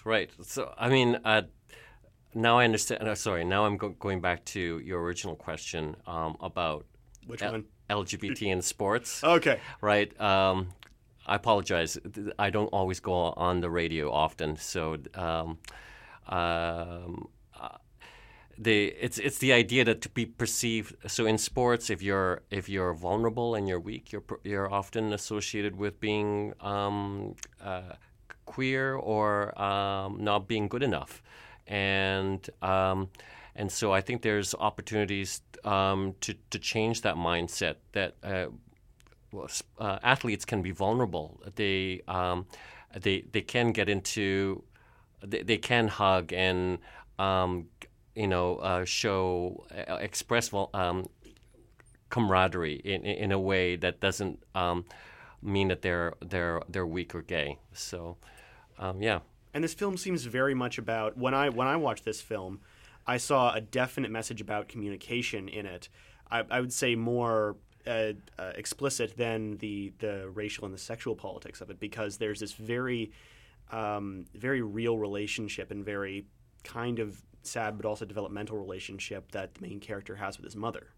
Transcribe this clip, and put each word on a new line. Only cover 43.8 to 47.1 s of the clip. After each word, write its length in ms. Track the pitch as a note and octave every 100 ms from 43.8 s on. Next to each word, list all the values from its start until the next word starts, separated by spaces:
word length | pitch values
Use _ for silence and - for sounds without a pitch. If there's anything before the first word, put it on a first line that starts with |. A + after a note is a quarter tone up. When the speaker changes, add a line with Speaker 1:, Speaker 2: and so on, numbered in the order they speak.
| G2+
Speaker 1:
into, 760 | G2 F#2+ - G2 F#2+ G2 F#2+ - - - - - -
they, 200 | G2+ G#2
they 140 | F#2 G#2+
can 300 | - A#2+ A2+
hug 460 | - G2 F#2+ E2+
and, 460 | F2+ F#2 F#2 F2+ F2+ - - -